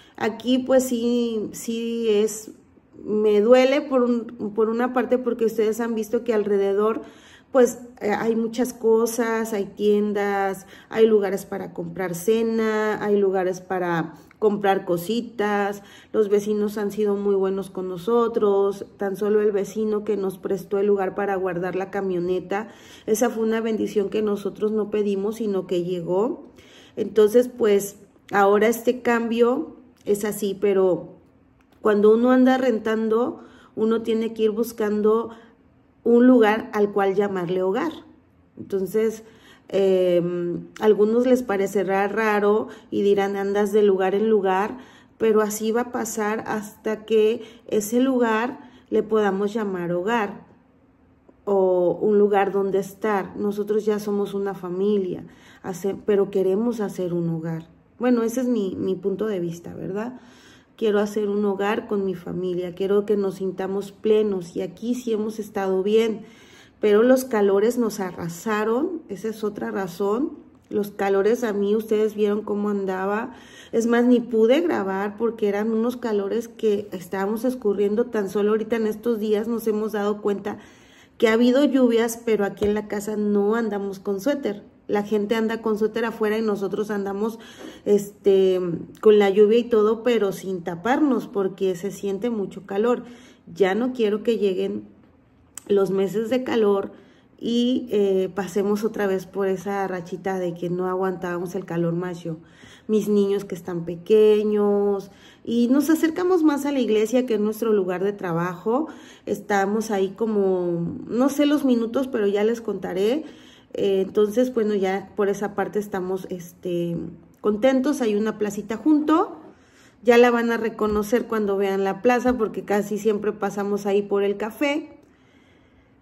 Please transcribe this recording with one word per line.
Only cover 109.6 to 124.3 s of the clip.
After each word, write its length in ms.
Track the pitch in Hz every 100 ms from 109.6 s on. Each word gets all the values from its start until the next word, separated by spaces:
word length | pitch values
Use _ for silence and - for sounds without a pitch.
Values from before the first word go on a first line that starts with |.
| 196 220 214
ahí 200 | 202 190
como, 880 | 202 220 208 190 185 175 170 170 - -
no 220 | 226 269
sé 180 | - 294
los 180 | 294
minutos, 440 | 269 233 226 285 262
pero 180 | 240 202
ya 180 | 196
les 160 | 214 233
contaré. 640 | 226 190 185 180 208 294 - - - - _
Eh, 280 | - 196 196
entonces, 500 | 190 214 208 208 254
bueno, 220 | 240 214
ya 360 | 208 190 196 - -
por 120 | 196
esa 260 | 202 202
parte 240 | - 190 214
estamos, 480 | 208 196 180 190 180
este, 640 | 180 170 - 180 175 170 170 170 - - _
contentos. 600 | 214 208 262 262 277 269
Hay 140 | 226
una 240 | 208 220 214
placita 380 | 208 214 - 220
junto. 640 | 311 302 - 320 427 - - - _ _ - _
Ya 140 | - 233
la 120 | 247
van 200 | 233 233
a 60 | 226
reconocer 680 | 214 220 214 208 208 240 240
cuando 300 | 220 202 196
vean 280 | 196 196
la 180 | 196 190
plaza, 340 | 247 247 247 233
porque 280 | 208 190
casi 340 | 185 208 202 208
siempre 340 | 220 202 202
pasamos 540 | 208 196 202 202 202 202
ahí 160 | 196
por 200 | 202 196
el 120 | 196